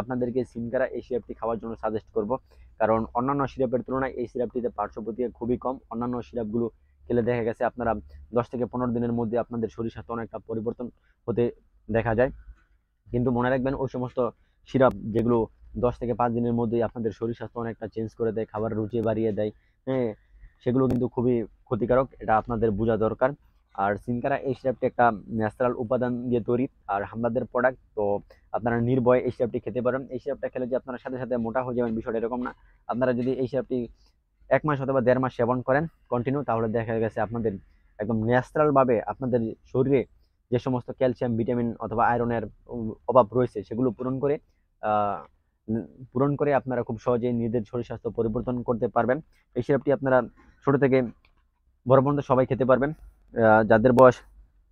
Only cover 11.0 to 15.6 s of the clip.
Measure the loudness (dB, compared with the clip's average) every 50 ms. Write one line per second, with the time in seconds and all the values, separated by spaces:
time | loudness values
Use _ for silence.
11 | _ _ _ _ -8 -4 0 0 0 0 -2 -6 _ _ _ _ _ -2 -2 0
12 | 2 2 2 2 2 2 0 -6 -20 -20 -20 _ _ _ _ _ _ _ _ _
13 | _ -4 -2 0 0 0 0 0 0 0 0 0 0 -2 -2 -2 -4 -4 -4 -6
14 | -6 -4 -2 -2 -2 -2 -2 _ _ _ _ _ _ -2 2 4 4 4 4 2
15 | -6 -2 0 0 2 2 2 2 0 -2 _ -16